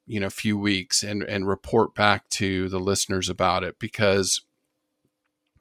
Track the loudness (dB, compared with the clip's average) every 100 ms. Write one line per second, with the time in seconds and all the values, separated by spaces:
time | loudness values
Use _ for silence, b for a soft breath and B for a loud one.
0 | -8 -4 -4 -2 -2 0 0 0 0 -2
1 | -2 -4 -4 -2 -2 -4 0 2 2 4
2 | 4 2 -2 -4 -2 0 -2 -2 0 0
3 | 0 -2 -2 0 2 2 -2 -8 -8 0
4 | 2 4 2 -2 -6 _ _ _ _ _
5 | _ _ _ _ _ _